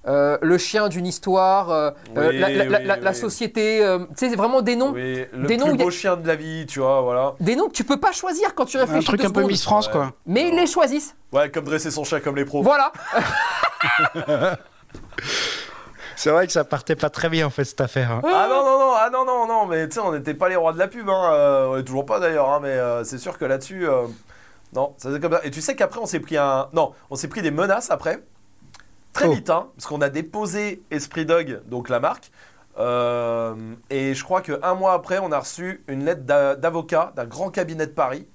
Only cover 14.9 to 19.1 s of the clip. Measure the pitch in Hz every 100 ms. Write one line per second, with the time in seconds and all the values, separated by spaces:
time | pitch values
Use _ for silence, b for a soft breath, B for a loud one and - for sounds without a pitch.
14.9 | - - - B B B B B B B
15.9 | B B - 143 160 190 170 147 143 -
16.9 | 156 151 - 165 165 151 135 135 - 131
17.9 | 135 123 117 311 370 403 269 269 269 269
18.9 | 233 226